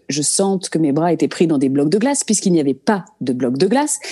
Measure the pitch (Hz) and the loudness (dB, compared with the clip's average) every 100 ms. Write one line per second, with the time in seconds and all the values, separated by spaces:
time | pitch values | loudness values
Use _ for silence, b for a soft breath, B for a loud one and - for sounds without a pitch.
0 | - 143 147 - 196 190 - 160 156 143 | -6 -4 -2 0 0 -2 -2 -2 0 2
1 | 175 165 151 - 170 143 135 139 147 202 | 0 0 0 0 0 2 2 2 2 2
2 | 262 277 - 208 196 170 139 131 - 101 | 0 -2 -2 -2 2 2 2 0 0 -2
3 | - - 131 123 123 135 190 262 294 - | -4 -8 -4 -2 -2 0 2 2 0 -4
4 | B | B